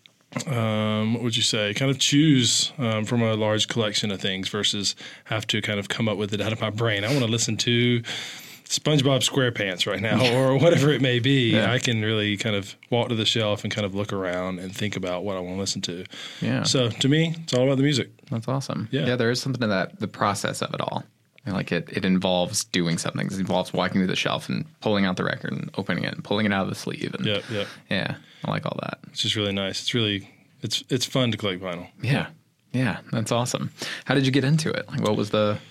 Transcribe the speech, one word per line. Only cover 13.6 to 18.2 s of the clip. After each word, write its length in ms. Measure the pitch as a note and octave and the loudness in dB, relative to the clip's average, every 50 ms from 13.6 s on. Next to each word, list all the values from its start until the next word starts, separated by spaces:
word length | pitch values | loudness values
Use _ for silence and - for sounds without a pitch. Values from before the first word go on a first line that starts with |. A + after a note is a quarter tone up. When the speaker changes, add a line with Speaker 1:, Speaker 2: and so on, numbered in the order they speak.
Speaker 1:
and 100 | - G#2+ | -4 -4
kind 120 | - A2 G#2 | -4 -2 -2
of 80 | F#2+ F#2 | -2 -2
look 180 | G2+ G2+ - | -4 -4 -4
around 460 | G#2 G2 F#2+ F2+ F2+ F2+ F#2 F#2 F#2 F2 | -4 -4 -4 -2 -4 -4 -4 -4 -6 -6
and 160 | F#2 F#2 G2 | -8 -10 -6
think 220 | - A2 G#2 F#2 | -6 -6 -4 -4
about 260 | G2+ F#2 F2+ F2+ F2+ | -4 -4 -4 -4 -4
what 140 | F2+ G2+ F#2+ | -4 -4 -4
I 40 | F#2 | -4
wanna 180 | F2 F2+ F#2 F#2+ | -6 -6 -6 -4
listen 200 | G2 F#2 - G2 | -4 -4 -4 -4
to. 220 | - - E2+ F2+ F#2 - - - - - - - | -6 -6 -8 -8 -10 -12 -14 -14 -14 -14 -10 -6
Speaker 2:
Yeah. 240 | A2 A2+ B2+ B2+ G#2 | -2 -2 0 0 0
Speaker 1:
So 240 | - - C#3 B2 A2+ | 2 2 2 2 2
to 200 | A2 - - C3+ | 2 2 4 4
me, 280 | D3 D#3+ D#3+ E3 D#3+ - - | 6 4 4 2 -2 -6 -4
it's 100 | - - | -2 2
all 80 | B2 B2+ | 2 4
about 120 | C3+ C#3 | 4 4
the 60 | C3 C3+ | 4 4
music. 260 | D3 D3 B2 - - - - | 4 2 0 -2 -4 -10 -18